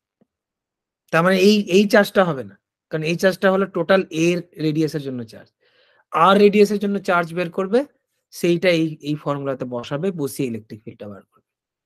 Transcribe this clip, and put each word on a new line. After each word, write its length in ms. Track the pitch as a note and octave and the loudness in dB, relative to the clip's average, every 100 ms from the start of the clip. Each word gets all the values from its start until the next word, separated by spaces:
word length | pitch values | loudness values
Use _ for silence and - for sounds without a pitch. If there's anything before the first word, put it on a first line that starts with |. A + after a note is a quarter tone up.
| _ _ _ _ _ _ _ _ _ _ _ | _ _ _ _ _ _ _ _ _ _ _
তার 100 | D#3+ | 2
মানে 120 | F3+ F#3+ G3+ | 2 4 4
এই, 80 | G#3 G3+ F#3 | 4 4 2
এই 80 | G3+ | 4
চার্জটা 300 | A3 G3+ G#3 | 4 2 2
হবে 200 | F3 C3+ G#2+ | 0 -2 -10
না, 60 | - _ _ _ | -18 _ _ _
কারণ 140 | D#3+ D#3 | -6 -4
এই 60 | E3+ | 0
চার্জটা 260 | F#3+ F#3 G3 | 0 0 0
হলো 100 | F#3+ F#3+ F#3 | 0 -2 -2
টোটাল 260 | E3 F#3+ - D#3+ | 0 0 0 -2
এর 140 | E3+ F3 E3+ - D#3 | 0 0 -6 -6 -4
রেডিয়াসের 360 | D3+ D#3 D#3 C3+ | -2 -2 -4 -8
জন্য 140 | B2 A2+ | -10 -12
চার্জ। 160 | G2+ - _ _ _ _ _ _ | -18 -20 _ _ _ _ _ _
আর 220 | D#3+ F3 G3 | 2 4 6
রেডিয়াসের 340 | G#3 G#3 G#3 G#3 | 6 6 2 0
জন্য 120 | G3+ G3 G3 | -4 -4 -2
চার্জ 200 | F3 E3+ | -2 -2
বের 160 | E3+ F3 G3 | -6 -6 -6
করবে, 220 | F#3+ A#3 C#4+ _ _ _ _ | -2 -2 -2 _ _ _ _
সেইটা 340 | - F3 E3+ F#3 E3 | -4 0 0 2 0
এই, 60 | D#3+ D3+ D3 | -2 -6 -10
এই 80 | D3 | -8
ফর্মুলাতে 420 | D3+ C#3+ C#3 C3+ B2+ | -6 -6 -6 -6 -8
বসাবে, 340 | B2 A#2+ C#3+ F#3+ F3 | -8 -8 -6 -6 -6
বসিয়ে 280 | C#3 - C3 | -6 -6 -6
ইলেকট্রিক 300 | A2+ - G#2+ | -8 -12 -18
ফিল্ডটা 220 | - A2+ G#2 | -18 -18 -18
বার 100 | G2 - | -18 -20
করবে। 200 | _ _ _ _ _ | _ _ _ _ _